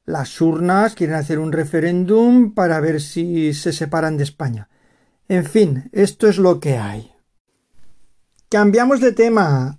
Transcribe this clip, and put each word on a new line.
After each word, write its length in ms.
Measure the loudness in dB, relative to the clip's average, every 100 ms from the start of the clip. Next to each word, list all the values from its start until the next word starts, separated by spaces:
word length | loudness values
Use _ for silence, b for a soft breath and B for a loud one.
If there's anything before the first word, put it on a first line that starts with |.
| -10
las 320 | -8 -8 -2
urnas 540 | 0 0 0 2 2
quieren 220 | -2 -4 -4
hacer 220 | -4 -4
un 120 | -4
referéndum 1000 | -4 -2 -2 -2 -2 0 2 4 4 4
para 260 | 0 0 0
ver 200 | -2 -2
si 540 | -6 -8 -4 -2 -2
se 180 | -4 -6
separan 460 | -6 -6 -4 -4 -4
de 60 |
España. 440 | -6 -6 -8 -8 -12 _ _ _ _ _ -4
En 180 | -2 0
fin, 420 | 2 2 0 -6
esto 360 | 0 0 2 0
es 80 | 4
lo 240 | 2 2
que 160 | 0 -4
hay. 340 | -4 -10 -16 _ _ _ _ _ _ -20 -20 -20 -20 _ _ _ -4
Cambiamos 500 | 2 4 4 4 2
de 120 | 2
tema. 640 | 2 2 2 2 0 -2